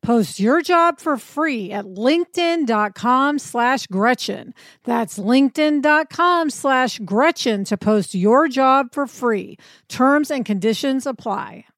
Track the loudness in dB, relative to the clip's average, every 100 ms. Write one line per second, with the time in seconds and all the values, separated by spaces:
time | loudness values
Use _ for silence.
0 | 2 0 0 -2 2 2 2 2 2 0
1 | -4 -4 -6 -6 -4 -4 -6 -8 -8 -2
2 | 0 2 0 -2 -2 0 0 0 -2 -2
3 | 0 2 2 -2 -4 -2 0 0 -2 0
4 | 2 0 -4 -10 -12 -20 -20 _ -4 -2
5 | -2 -6 0 4 2 2 0 2 2 2
6 | 0 0 2 2 0 -2 0 2 0 -4
7 | -4 2 2 2 -2 -2 -2 -2 2 0
8 | 0 0 4 4 4 2 2 2 0 -6
9 | -8 -4 -2 -2 -6 -16 -20 -20 _ 0
10 | 2 4 0 -4 -4 -2 -2 -2 -2 -4
11 | -4 -8 -6 -6 -8 -16 -20